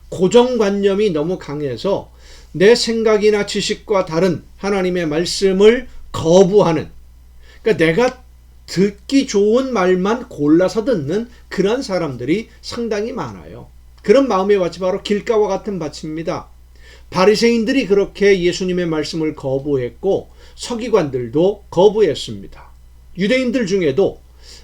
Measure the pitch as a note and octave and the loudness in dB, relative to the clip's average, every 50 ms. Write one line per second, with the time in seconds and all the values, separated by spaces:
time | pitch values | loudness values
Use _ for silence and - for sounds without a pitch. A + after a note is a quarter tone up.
0 | - - - - F#3+ F3+ F#3+ A#3+ B3 B3+ B3+ A3+ G#3+ G3 G3+ G3+ G3 G3+ G3 G3 | -16 -12 -4 -2 0 4 4 4 4 4 2 0 0 0 0 0 0 0 2 2
1 | G#3+ G#3 D#3+ D3+ D3 E3+ F#3 - - - C#3+ D3+ D3+ C3+ A#2+ A2 - G3 G3 D3 | 0 0 0 -2 -2 -2 -4 -6 -6 -10 -8 -6 -6 -6 -6 -4 -4 -2 -4 -4
2 | - - - - - - - - - - - D3 F3+ G#3+ A#3+ A#3+ - A#3 A3+ A3+ | -6 -10 -20 -20 -20 -20 -20 -20 -20 -14 -2 4 6 6 6 4 2 -2 -2 0
3 | A3 A3 G#3+ G3+ G#3 G#3+ G#3 G#3 G3+ G3+ - G#3 - - G#3 - - - G3 F#3+ | 2 2 2 4 4 2 2 2 -2 -4 -4 -6 -4 -4 -6 -6 -4 -2 -2 -2
4 | F#3 - D#3 E3 F#3 - D3+ - - - - - - G3 G3+ G3 F#3 F#3 F3+ F3+ | -2 -2 -2 0 0 0 0 -4 -8 -14 -16 -8 -4 -4 -2 -2 -2 -2 -2 -2
5 | E3+ D#3 D3 D#3+ F3+ F3+ - - G3+ F#3+ F#3+ F#3+ G3+ A3 A#3+ C4 C4 - - - | -2 -2 -2 -2 -4 -4 -4 -2 0 0 2 6 6 6 6 4 -2 -8 -14 -18
6 | - - - - D3+ E3 E3+ F#3+ G3 F3 G3+ G#3 F3 E3 D#3+ D3 F2+ - - - | -14 -10 -8 -4 2 4 6 6 6 6 6 4 4 4 2 0 -4 -8 -14 -20
7 | - - - - - - - - - - - - - A3+ G3+ - D#3+ D#3+ E3 G3 | -20 -20 -20 -20 -20 -20 -20 -20 -20 -20 -20 -4 -2 -2 2 2 2 2 4 2
8 | A#3+ C4 B3+ - - - - - - - - - - - - E3 F#3+ G#3 G3+ - | 2 0 0 -6 -14 -20 -20 -20 -20 -20 -20 -20 -18 -6 -2 0 0 0 0 -6
9 | - - C#4 C4+ C4 - - G3 G3+ G#3+ A3 B3+ C4+ C4+ A#3+ G3+ F3+ F#3 F#3 F3+ | -8 -2 0 0 0 2 0 2 2 4 2 2 0 0 0 0 2 2 2 2
10 | F3+ G3 A3+ A#3 A#3 - - - D3 D3 D#3 E3+ F#3 F3+ - A3+ G#3+ C#4 A#3+ F3 | 2 0 -2 -2 -4 -10 -8 -2 2 4 4 4 4 2 0 -2 -2 -2 -2 -2
11 | C3+ C3+ F3 G#3+ A#3 - - - - - - F#3+ F3+ G3+ A#3 C4+ - - F#3+ F3+ | -2 -4 -4 -4 -4 -8 -12 -20 -18 -10 -4 -2 0 0 0 -2 -4 -4 -4 -4
12 | E3+ D3 B2+ B2 B2 C3 E3+ G#3+ A3+ - - - - - - A#3+ A#3 A3 G#3+ G3+ | -4 -4 -6 -8 -4 -2 -2 -2 -4 -8 -16 -20 -16 -14 -10 -8 -6 -6 -4 -6
13 | G#3 B3 C4 A3+ D#3 A#2 G2+ F2+ D2+ D#2+ F#2+ A#2+ B2+ - - - - - - - | -6 -6 -8 -8 -10 -10 -12 -16 -18 -18 -18 -18 -20 -20 -20 -20 -20 -20 -20 -8
14 | - - G#3 C4+ C#4 B3 G3+ F#3 F#3+ G3+ G3+ G3 F3+ E3+ E3 E3+ F#3+ F3+ F#3+ G3 | 0 2 4 4 4 2 0 -2 0 2 0 0 0 -2 -4 -4 -4 -4 -4 -4
15 | - - G3+ G3+ - - A3+ G#3+ G#3+ F#3 F#3+ F#3 - A3 G3 F3 D#3+ D3 - - | -4 -4 -4 -4 -2 -2 0 0 0 0 -2 -4 -6 -8 -8 -6 -8 -8 -10 -10
16 | - D#3 D#3 D#3+ E3 F3+ D#3+ C3 - - - - - - - - - - - - | -12 -10 -10 -8 -6 -6 -8 -8 -10 -14 -20 -20 -20 -20 -20 -20 -20 -20 -20 -20
17 | - - - F3 F#3+ G#3 G#3+ G#3 A3+ A#3 A#3 A#3 A3 A#3 C4+ C#4 A3+ E3+ G3 G3+ | -20 -8 -2 2 4 4 4 4 2 2 2 2 0 0 0 0 0 2 2 2
18 | G3 - - - G3 G3+ G3 F#3 F3 F3 F3 - F#3+ F#3 F3+ F3+ F3 E3+ D#3+ D#3 | 0 -2 -2 0 2 4 4 4 2 0 -2 -2 -4 -2 -2 -2 -2 -2 -2 -4
19 | D3 D3 - E3 D#3 D#3 D3 - - C3+ C3 C#3 C#3 D3 C#3+ C3 B2 A#2+ - - | -4 -6 -6 -4 -4 -6 -6 -6 -6 -4 -4 -4 -2 -2 -2 -2 -2 -6 -8 -6
20 | - F#3+ F#3+ D#3+ - - - - - - - - - - A#3+ A3 A#3 A#3 G#3+ G3 | -2 -2 -2 -2 -4 -8 -18 -20 -20 -20 -18 -16 -10 -8 -6 -6 -2 0 0 0
21 | D#3+ C#3+ B2+ B2+ A#2+ A2+ A#2 D3+ F3 G3 G#3+ - - - - E3 F#3 G#3+ G3 A3 | 0 0 -4 -6 -6 -4 -2 0 0 0 0 -4 -10 -6 2 4 4 4 4 4
22 | G#3 D#3+ B2 - - - A2 G2+ G2 - - - - - - - - - - - | 2 2 0 -4 -8 -12 -12 -14 -16 -18 -20 -20 -20 -20 -20 -20 -20 -20 -20 -20
23 | - - - F3 F#3+ G#3 B3+ C4 C4 B3 A3+ C4 A#3 E3 G3 G3 F3 C#3+ C3 F#3 | -20 -18 -6 -4 -2 0 0 0 0 -2 -2 -2 -2 0 -2 0 0 0 2 2
24 | F#3+ - - - - - - - - - - - | 0 0 -2 -6 -16 -20 -20 -20 -20 -20 -20 -20